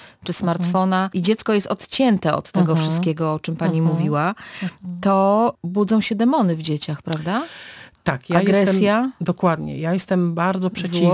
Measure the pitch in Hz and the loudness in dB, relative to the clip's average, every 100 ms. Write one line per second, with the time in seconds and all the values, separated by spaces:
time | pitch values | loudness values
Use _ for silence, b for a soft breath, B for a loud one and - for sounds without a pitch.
0 | B B - 170 185 170 175 185 185 185 | B B -10 -4 -2 -2 0 0 0 0
1 | 190 190 175 220 - 208 - 202 - - | -2 -2 0 0 0 -2 0 -6 -6 0
2 | 262 202 160 - - 185 170 160 156 165 | 2 2 2 -2 -2 0 2 2 0 0
3 | 175 160 160 156 - 165 165 160 160 156 | -2 -2 -2 -4 -4 -4 0 2 2 0
4 | 151 147 160 208 B B 180 B 185 175 | 0 0 0 -4 B B -10 B -12 -4
5 | 196 196 196 208 233 - 170 190 202 220 | 2 4 4 4 2 -2 -6 -2 2 2
6 | - 208 233 302 196 165 160 151 - 147 | 0 0 2 2 2 0 -2 -4 -4 -8
7 | - 156 156 214 330 B B B B _ | -6 -6 -4 -4 -6 B B B B _
8 | - 135 - 170 196 202 190 190 202 214 | -4 -4 0 2 4 4 4 4 4 2
9 | 262 - 170 175 180 160 151 143 160 185 | 0 -4 -4 0 0 0 -4 -4 -2 -2
10 | - 185 175 170 175 190 185 - 175 175 | 0 0 0 0 -2 0 -2 -4 -4 2
11 | 175 | 4